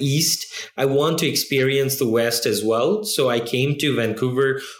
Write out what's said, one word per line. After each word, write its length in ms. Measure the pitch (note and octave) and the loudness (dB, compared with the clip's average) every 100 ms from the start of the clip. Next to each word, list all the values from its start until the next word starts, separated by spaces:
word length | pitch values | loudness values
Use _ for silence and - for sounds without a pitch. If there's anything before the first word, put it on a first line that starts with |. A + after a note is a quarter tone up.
East. 420 | C#3 D3 D#3 - - - - - | 0 2 2 0 -6 -12 -10 -2
I 80 | C3+ | 2
want 340 | C#3 D#3 E3 | 2 2 0
to 80 | D3+ | 0
experience 680 | - - C3+ C3 C#3 C3 C3 | -2 -2 0 2 2 0 0
the 100 | A#2+ | 0
West 380 | A#2 A#2 A#2 A#2+ | 2 2 0 0
as 180 | G#2 | 0
well. 400 | G#2+ A2+ D3 G#3 | 0 2 2 0
So 260 | G#3 - B2+ | -2 0 0
I 100 | A#2+ | 0
came 380 | A#2 B2+ C#3 D3 | -2 -2 0 0
to 160 | D3 A#2+ | -2 0
Vancouver 640 | A2+ A2 B2+ B2+ C3+ C3+ - | -2 0 -2 2 0 0 -8